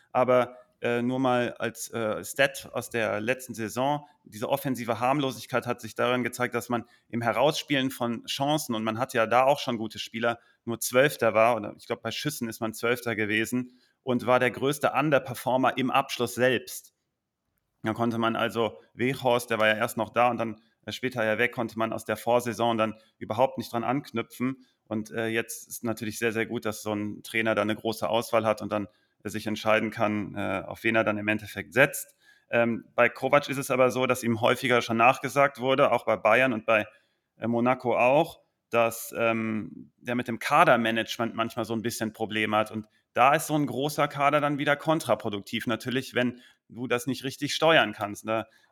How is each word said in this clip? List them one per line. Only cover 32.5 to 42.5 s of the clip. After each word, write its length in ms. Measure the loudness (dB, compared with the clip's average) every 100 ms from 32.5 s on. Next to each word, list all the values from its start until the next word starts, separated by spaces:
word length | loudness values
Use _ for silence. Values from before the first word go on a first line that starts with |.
| 0 0 -2 -4 2
bei 140 | 2
Kovac 400 | 2 2 2 2
ist 80 | -4
es 140 | 0
aber 200 | 2 4
so, 140 | 4 0
dass 180 | 0
ihm 160 | 0 0
häufiger 420 | 0 0 2 2
schon 160 | 2 4
nachgesagt 640 | 4 4 0 2 2 2
wurde, 320 | 0 4 4
auch 140 | 2 0
bei 100 | 2
Bayern 380 | 4 4 4
und 120 | 0 2
bei, 200 | 2 0 -10 _ _ _ _
äh, 100 | -4
Monaco 500 | 0 2 0 0 2
auch, 440 | 4 4 2 -4 _ _ _
dass, 440 | 2 2 0 -8 -2
ähm, 720 | 0 0 -2 -4 -8 -12 -20 _
der 180 | -6 -4
mit 120 | -4
dem 120 | -6
Kadermanagement 960 | 2 6 6 6 4 0 -2 -4 -4 -2
manchmal 300 | -4 -4 -4
so 80 |
ein 80 | -4
bisschen 320 | -4 -4 -6
Probleme 440 | -4 -4 -2 0